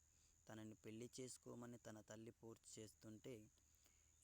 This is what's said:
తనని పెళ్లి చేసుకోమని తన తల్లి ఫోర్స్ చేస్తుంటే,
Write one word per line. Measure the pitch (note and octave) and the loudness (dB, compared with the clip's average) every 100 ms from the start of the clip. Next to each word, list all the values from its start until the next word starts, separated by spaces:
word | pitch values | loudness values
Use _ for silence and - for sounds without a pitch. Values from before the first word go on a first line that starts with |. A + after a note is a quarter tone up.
| - - - - - | -20 -18 -18 -14 0
తనని | A2 A2 | 2 2
పెళ్లి | G#2 A2+ A2 B2 - | 2 2 4 4 4
చేసుకోమని | B2+ - B2+ A#2+ A#2+ A#2+ | 2 2 2 2 2 0
తన | A2+ G#2+ | 0 0
తల్లి | G#2 A2 A#2 | 0 0 0
ఫోర్స్ | - A2+ A2+ - - | 0 -2 -2 -2 0
చేస్తుంటే, | G#2+ - A2 A2 - A2+ - - - - - - - - | 0 0 -2 0 2 2 0 -10 -18 -16 -16 -16 -18 -6